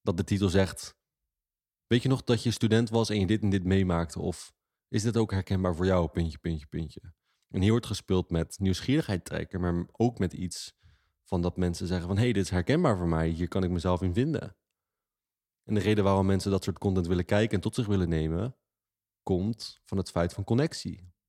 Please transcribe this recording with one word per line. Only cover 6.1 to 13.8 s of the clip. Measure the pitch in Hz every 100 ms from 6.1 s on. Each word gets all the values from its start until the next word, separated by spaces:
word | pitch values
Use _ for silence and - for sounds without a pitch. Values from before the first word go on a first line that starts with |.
| - 82 -
puntje, | 85 80 -
puntje." | 80 78 - - - _ _ _
En | 95
hier | 92
wordt | 117 -
gespeeld | 98 - 92 87
met | 82 82 -
nieuwsgierigheid | 95 90 - 143 160 95
trekken, | - 80 80 92
maar | 87 87 -
ook | _ 117 120
met | 95
iets | - 90 - - _ _ _ _ _
van | _ 92
dat | 87 -
mensen | 90 85 90
zeggen | 90 87
van, | 98
"Hey, | 123
dit | 98
is | 190
herkenbaar | 90 87 151 170 98
voor | 87
mij, | 80 80
hier | 82 90
kan | 98
ik | 92
mezelf | 87